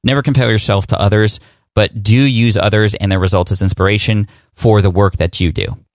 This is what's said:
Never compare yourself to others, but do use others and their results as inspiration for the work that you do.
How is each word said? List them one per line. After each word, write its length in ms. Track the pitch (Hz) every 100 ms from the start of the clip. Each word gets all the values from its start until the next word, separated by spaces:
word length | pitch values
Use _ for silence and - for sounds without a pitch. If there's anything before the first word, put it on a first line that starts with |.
Never 160 | 120 139
compare 300 | 139 131 120
yourself 360 | 107 - 101 95
to 120 | -
others, 400 | 98 107 107 - _ _ _
but 280 | - 104 113
do 180 | 101 117
use 380 | 139 117 117 104
others 360 | 104 107 107
and 160 | 101 98
their 80 | 95
results 320 | 92 95 87
as 120 | 95
inspiration 680 | 98 92 95 104 - 107 104 _ _
for 300 | - 117 107
the 80 | 98
work 260 | 90 101 -
that 240 | 87 -
you 120 | 87
do. 160 | - - - _